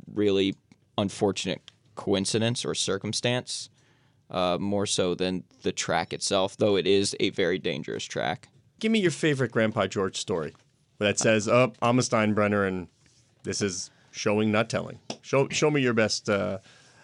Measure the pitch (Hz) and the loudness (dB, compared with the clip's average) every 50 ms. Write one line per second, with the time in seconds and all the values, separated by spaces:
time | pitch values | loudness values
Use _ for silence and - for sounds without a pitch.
0 | - - 101 101 104 101 95 98 98 98 - _ _ _ _ _ _ _ - 107 | -16 -8 -2 0 2 4 4 4 2 2 0 _ _ _ _ _ _ _ -4 -2
1 | 104 92 - - 107 98 95 - - 92 - - - - _ _ _ _ - - | -2 -2 0 0 0 0 0 0 -4 -6 -6 -8 -10 -20 _ _ _ _ -16 -8
2 | - 98 98 95 95 - - 110 113 117 123 - - 76 87 - - 98 98 98 | -2 0 0 0 0 0 0 0 0 0 -2 -2 -4 -6 -4 -4 -2 -2 -4 -4
3 | - 104 - - - 120 123 123 - - - - - - _ _ _ _ _ _ | -4 -6 -6 -2 -2 -2 -2 -2 -4 -8 -10 -10 -12 -14 _ _ _ _ _ _
4 | _ _ _ _ _ - - 90 90 90 90 85 98 101 104 101 95 - - - | _ _ _ _ _ -8 -4 -2 0 0 0 0 -2 -2 -2 -2 -2 -2 0 0
5 | 92 90 87 - 90 92 92 87 - _ _ _ - 92 - - - - 85 82 | 0 0 0 0 -2 -2 -2 -4 -8 _ _ _ -6 -4 -4 -4 -2 -2 0 -2
6 | 87 - - - - - 95 95 95 101 - - 107 107 98 92 78 92 101 98 | -2 -4 -6 -6 -4 0 0 0 0 0 0 0 2 2 2 2 4 4 4 4
7 | 101 - - - 113 98 - - 92 85 95 92 - 90 71 76 - - 53 - | 2 0 -2 -2 -2 -2 0 0 0 0 0 -2 -2 -4 -6 -6 -6 -8 -8 -8
8 | - - - - 55 67 - - - - _ _ _ _ _ - 220 220 226 220 | -8 -8 -6 -4 -4 -4 -4 -6 -10 -20 _ _ _ _ _ -4 -2 0 2 2
9 | 185 165 139 - 170 156 143 131 131 110 - 117 110 107 - 110 98 95 - 104 | 2 2 0 2 0 0 2 0 -2 0 0 2 0 2 2 0 0 0 0 -2
10 | 95 92 - - - - 95 82 76 76 - _ _ _ _ _ _ _ _ - | -2 -2 -2 -6 -6 -4 -4 -4 -4 -6 -10 _ _ _ _ _ _ _ _ -2
11 | 104 101 95 - - 113 110 110 101 110 117 123 127 110 - - 113 120 123 127 | 0 0 2 2 2 2 2 2 2 4 4 4 4 2 0 0 0 2 4 2
12 | 120 - 120 110 107 107 101 107 104 101 104 101 98 95 92 92 85 - _ _ | 2 2 2 2 2 2 2 2 2 2 2 2 0 0 -2 -4 -8 -10 _ _
13 | _ _ _ _ _ _ _ _ - 107 95 - 104 101 87 92 - - _ _ | _ _ _ _ _ _ _ _ -8 -6 -4 -2 -2 -2 -4 -6 -12 -14 _ _
14 | _ _ - - - 107 104 107 110 107 104 107 117 - - 87 87 - - - | _ _ -10 -4 0 0 2 2 2 2 2 2 0 0 -2 -4 -4 -6 -12 -16
15 | _ - - - - - 131 139 135 135 - - 156 151 147 143 127 123 113 113 | _ -16 -16 -14 -6 0 2 2 2 2 0 2 2 2 4 4 2 2 2 2
16 | 110 101 - - - 110 104 98 95 98 98 95 - - - - - - _ - | 2 2 0 -2 -2 0 0 0 0 -2 -4 -6 -10 -16 -20 -20 -20 -20 _ -20